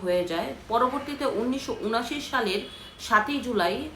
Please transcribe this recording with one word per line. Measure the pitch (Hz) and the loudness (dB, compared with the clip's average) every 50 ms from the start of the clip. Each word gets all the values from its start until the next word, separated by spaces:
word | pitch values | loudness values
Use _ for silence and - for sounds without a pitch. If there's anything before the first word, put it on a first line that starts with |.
হয়ে | 185 180 180 180 180 | 0 2 2 2 2
যায়। | 175 165 170 220 262 - - - - | 0 -2 -2 -2 -4 -6 -8 -4 0
পরবর্তীতে | 220 240 254 262 269 277 - 302 285 - 285 | 2 4 4 4 2 -2 -4 -4 -4 -2 -2
উনিশশো | - - 202 233 254 262 269 - - 226 - | 0 0 0 0 0 0 -2 -2 -4 -4 -2
উনআশি | - 214 226 233 247 - 294 294 | -2 0 0 0 0 -2 -4 -6
সালের | 285 - 269 247 226 196 190 208 - - - - - - - - | -4 -2 0 0 2 2 0 -2 -4 -6 -12 -14 -16 -18 -16 -8
সাতই | - - 233 214 214 - 285 277 | 0 4 4 6 6 4 -2 -2
জুলাই | 220 247 233 202 175 175 202 254 294 311 - | -2 0 2 2 2 2 2 0 -4 -8 -10